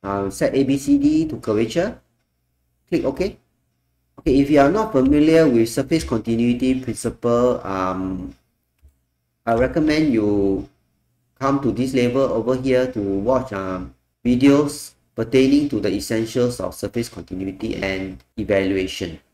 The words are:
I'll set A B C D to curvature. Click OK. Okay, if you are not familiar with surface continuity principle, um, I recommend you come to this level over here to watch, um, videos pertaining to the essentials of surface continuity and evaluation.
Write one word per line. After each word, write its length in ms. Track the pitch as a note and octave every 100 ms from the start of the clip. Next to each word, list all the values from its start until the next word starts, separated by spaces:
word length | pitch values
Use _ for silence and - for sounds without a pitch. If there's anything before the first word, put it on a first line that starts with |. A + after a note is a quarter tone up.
I'll 280 | G2 G2 G2
set 220 | - C#3+
A 100 | C3+
B 140 | B2+ C#3
C 200 | C#3+ C#3+
D 300 | C#3+ D#3 D#3+
to 80 | B2
curvature. 640 | - G#2+ A#2 E3+ G3 - _ _ _ _ _ _ _ _ _
Click 160 | F3 B2+
OK. 320 | - F#3+ - _ _ _ _ _ _ _ -
Okay, 200 | - C#3
if 100 | C#3
you 100 | D3
are 100 | C#3
not 220 | G3 A3
familiar 560 | C3+ C3+ D3 D3+ D#3+ D#3+
with 220 | A#2+ A2+
surface 340 | - C3 E3
continuity 760 | - A#2 A2 A2+ A#2+ A#2+ C3 C3
principle, 800 | B2+ G#2+ A#2 A2+ A#2+ A#2+ B2 -
um, 720 | - F#2+ F#2 F#2 F#2+ F#2 F#2 - _ _ _ _ - _ _ _ _ _ -
I 100 | A#2
recommend 580 | B2+ E3+ D#3 D3+ D#3
you 540 | A#2 G#2 G2+ G2 F#2+ - _ _ _ _ _ _ _
come 220 | C3+ C#3
to 100 | C3+
this 220 | G2+ B2+
level 280 | C3 A#2+ B2+
over 340 | C3+ A2 A2+ B2+
here 360 | C3 B2+ B2+
to 80 | A#2+
watch, 540 | G2 G2 G#2 C3 B2
um, 400 | G2 F#2+ F#2 F2+ - _ _
videos 720 | A#2+ B2 C#3 C#3 D3 - - _ _ -
pertaining 540 | A2+ C3 C3+ C#3+ C#3+
to 100 | A2+
the 120 | G2+
essentials 680 | G2 - A2+ A2+ B2+ B2 B2
of 160 | F#2 -
surface 340 | G2 A#2+ A#2
continuity 680 | - E2+ F#2 F#2+ F#2+ A2+ F2
and 420 | G2 F#2+ F#2+ F#2 _ -
evaluation. 840 | G2+ G2+ F#2+ F#2+ F#2 - F2+ D#2+ _